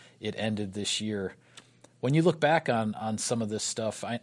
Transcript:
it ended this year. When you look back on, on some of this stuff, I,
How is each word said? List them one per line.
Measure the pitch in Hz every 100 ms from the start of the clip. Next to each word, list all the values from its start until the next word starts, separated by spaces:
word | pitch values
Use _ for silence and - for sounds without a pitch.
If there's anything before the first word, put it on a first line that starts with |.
| - _
it | 107 -
ended | 110 104 98
this | 101 98 -
year. | 107 101 92 - _ - - _ _ _
When | 127
you | 156
look | 170 160
back | 147 160 143
on, | 117 107 104
on | 110 107
some | - 117
of | 107
this | 107
stuff, | - - 110 -
I, | - 117